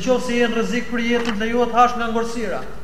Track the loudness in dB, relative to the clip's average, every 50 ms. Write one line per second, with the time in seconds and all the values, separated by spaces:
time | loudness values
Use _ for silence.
0 | 2 2 0 2 0 0 0 2 2 2 2 0 0 0 -2 -2 -2 -2 -4 -2
1 | 0 0 0 0 0 0 -2 -2 -2 0 2 2 0 2 4 4 4 4 4 0
2 | -2 -2 -2 -2 -2 -2 -4 -4 -4 -4 -4 -6 -6 -8 -8 -8